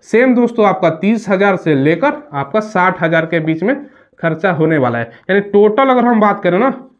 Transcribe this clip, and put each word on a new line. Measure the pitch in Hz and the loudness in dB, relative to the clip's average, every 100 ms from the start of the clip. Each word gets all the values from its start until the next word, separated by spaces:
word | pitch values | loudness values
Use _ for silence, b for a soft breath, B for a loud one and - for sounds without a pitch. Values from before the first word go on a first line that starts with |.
सेम | _ 214 262 | _ 0 2
दोस्तों | 247 240 233 208 | 2 0 0 0
आपका | 180 170 | 2 -2
तीस | 160 196 226 208 | -2 -2 -2 -2
हजार | 190 202 190 | 0 0 0
से | - | 0
लेकर | 151 139 165 277 294 - | 0 2 0 -2 -4 -8
आपका | 143 139 220 | -10 -4 -4
साठ | 214 190 180 180 | -2 0 0 0
हजार | 165 165 160 | 0 0 0
के | 170 | -2
बीच | 160 160 | -2 -2
में | 185 285 B B B _ | -2 -4 B B B _
खर्चा | 165 156 196 | -6 -2 -2
होने | 160 156 156 | 0 0 0
वाला | 127 117 | 0 -2
है। | 117 B _ | -8 B _
यानी | 190 | -2
टोटल | 202 208 208 214 269 | 2 2 4 4 2
अगर | 247 | 2
हम | 240 226 | 2 2
बात | 208 202 | 2 2
करें | 180 180 | 0 2
ना | 262 - - _ | 0 -2 -12 _